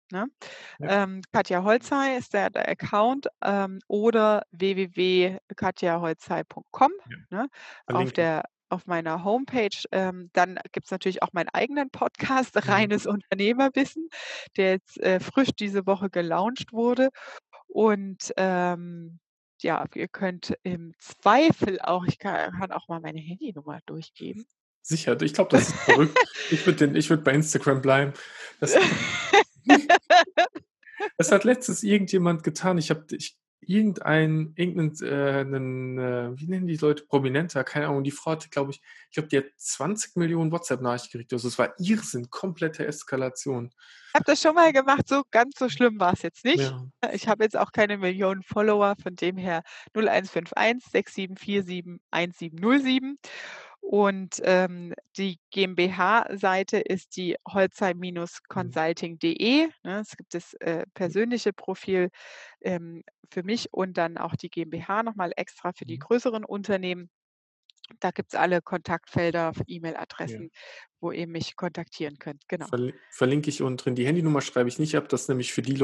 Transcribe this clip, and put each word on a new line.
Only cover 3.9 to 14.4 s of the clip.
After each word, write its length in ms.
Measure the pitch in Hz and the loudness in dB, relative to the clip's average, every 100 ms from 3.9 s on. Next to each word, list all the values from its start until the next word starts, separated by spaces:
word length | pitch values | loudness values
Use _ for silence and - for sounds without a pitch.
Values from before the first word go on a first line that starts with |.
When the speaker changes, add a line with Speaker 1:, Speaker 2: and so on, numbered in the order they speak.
| 208 220 226 214 208 - | 0 2 4 4 4 0
Speaker 1:
w 240 | 170 190 190 | -2 -2 0
w 120 | 190 180 | -4 0
w 420 | 185 185 180 190 _ - | 2 4 2 0 _ -4
katja 460 | 190 - 185 170 | -4 -2 -2 0
holzhey 420 | 170 160 - 170 165 | -2 -6 -4 -6 -6
punkt 260 | - - | -12 -16
com, 200 | - 277 392 - | 2 2 2 -14
Speaker 2:
Ja. 120 | 170 - | -20 -10
Speaker 1:
ne? 180 | 185 269 - - - - | -6 -6 -8 -20 -20 -4
Auf 200 | 120 127 | -2 0
Speaker 2:
Verlinke 120 | 151 | 0
ich. 40 | 165 | 0
Speaker 1:
der, 180 | 156 - _ _ | 0 -6 _ _
auf 180 | 185 180 | -8 -4
meiner 360 | 170 165 160 185 | -4 -2 -4 0
Homepage. 440 | 226 277 254 208 - - | 0 0 -2 -2 -4 -4
Ähm, 380 | 190 190 180 175 | -2 -2 -4 -4
dann 260 | - 180 180 - | 0 0 0 -10
gibt's 180 | - - | -12 -8
natürlich 320 | 185 196 185 | -4 -4 -2
auch 100 | - | -2
meinen 160 | 190 165 | -2 -2
eigenen 400 | - 226 285 269 | -2 -2 -2 -6
Podcast 640 | - 269 - - 262 254 - | -2 -4 -4 -2 0 0 -2
<laughs> 120 | 208 | 2
Speaker 2:
Mhm. 220 | 202 214 | 2 2
Speaker 1:
Reines 160 | 208 - | 0 -2
Unternehmerwissen, 1000 | 208 - 190 202 240 269 262 269 - 330 - - - | -4 -4 0 0 4 2 2 -2 -4 -12 -12 -14 -14